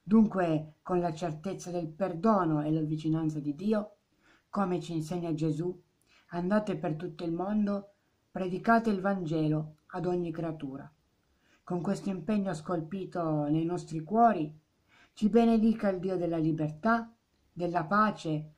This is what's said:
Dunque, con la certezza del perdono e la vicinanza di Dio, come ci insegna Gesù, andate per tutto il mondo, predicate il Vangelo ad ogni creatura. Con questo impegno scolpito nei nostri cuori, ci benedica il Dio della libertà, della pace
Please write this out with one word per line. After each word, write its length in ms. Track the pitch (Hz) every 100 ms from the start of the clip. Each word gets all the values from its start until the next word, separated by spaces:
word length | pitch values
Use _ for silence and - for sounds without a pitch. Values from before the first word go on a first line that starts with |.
Dunque, 720 | - 226 202 185 170 156 156 _
con 160 | - 180
la 140 | 175
certezza 580 | 156 175 156 196 185 180
del 160 | 175 156
perdono 720 | - 185 160 220 202 165 151
e 100 | 151
la 100 | 160
vicinanza 580 | 156 156 156 160 156 151
di 160 | 143
Dio, 400 | 143 202 214 208 _ _ _ _ _ _
come 300 | 202 190 175
ci 140 | 156
insegna 400 | 165 156 180 170
Gesù, 440 | 156 160 147 175 - _ _ _ _ _
andate 500 | 175 175 214 214 160
per 180 | 170
tutto 280 | 156 175 -
il 80 | 170
mondo, 640 | 165 190 208 202 202 - _ _ _ _
predicate 640 | 180 185 180 - 233 226
il 100 | 196
Vangelo 760 | 196 196 160 160 156 156 156 - _
ad 180 | 180
ogni 260 | 175 180 170
creatura. 580 | 165 165 160 139 135 - _ _ _ _ _ _ _
Con 180 | - 175
questo 280 | 165 190 202
impegno 440 | 190 - 214 190
scolpito 960 | 160 - 175 160 196 175 180 160 151 147
nei 180 | 160
nostri 360 | 165 175 - 160
cuori, 520 | 156 220 233 180 156 - _ _ _ _ _
ci 160 | - 214
benedica 600 | 226 233 226 220 220 208
il 100 | 185
Dio 180 | 190 185
della 200 | 170 165
libertà, 760 | 160 156 151 - - 233 226 _ _ _ _
della 340 | 170 175 170
pace 680 | 156 202 214 - 165 151 151